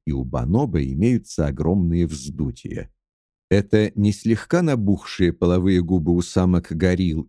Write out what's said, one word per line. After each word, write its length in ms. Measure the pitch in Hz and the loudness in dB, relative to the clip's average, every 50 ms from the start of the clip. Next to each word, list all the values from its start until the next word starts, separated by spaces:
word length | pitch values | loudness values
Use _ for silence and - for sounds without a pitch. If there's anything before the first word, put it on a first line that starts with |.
| - | -8
и 60 | 78 | -6
у 120 | 71 67 65 | -4 -4 -4
бонобо 600 | 64 65 64 60 71 92 123 147 120 - 80 69 | -4 -6 -4 -2 0 0 0 0 0 -2 -2 -2
имеются 640 | 65 65 73 101 120 123 110 - - - - 78 71 | -2 -2 0 0 2 0 0 -4 -6 -4 -2 -2 -2
огромные 580 | 67 76 78 80 95 101 87 85 82 87 85 | -2 -2 -2 0 0 0 0 0 0 0 0
вздутия. 840 | 76 78 71 65 71 69 69 76 65 60 - - - - - - - _ _ _ _ _ _ _ _ _ _ _ - | -2 -4 -8 -12 -12 -8 -6 -6 -6 -6 -10 -14 -12 -12 -12 -12 -14 _ _ _ _ _ _ _ _ _ _ _ 0
Это 420 | 92 101 98 - - 107 107 - - | 0 0 2 2 2 2 2 2 0
не 160 | 104 101 104 | 0 0 0
слегка 500 | 101 - - 113 113 107 - - - 175 | 0 0 0 -2 -2 -2 -2 -2 0 0
набухшие 720 | 175 156 139 117 101 98 98 92 - - - - 92 85 | 2 0 0 0 0 0 0 -2 -4 -10 -4 0 0 0
половые 500 | 82 - 90 87 90 92 90 98 95 90 85 | 2 2 2 2 2 2 2 2 2 2 2
губы 300 | 82 92 90 76 85 87 | 2 0 0 2 2 0
у 80 | 87 | 0
самок 460 | 85 - - 92 92 90 90 85 82 - | 0 0 0 0 2 4 2 2 0 -2
горилл 520 | 82 78 92 92 90 90 95 87 78 78 - | -2 0 2 2 2 2 0 0 -2 -4 -6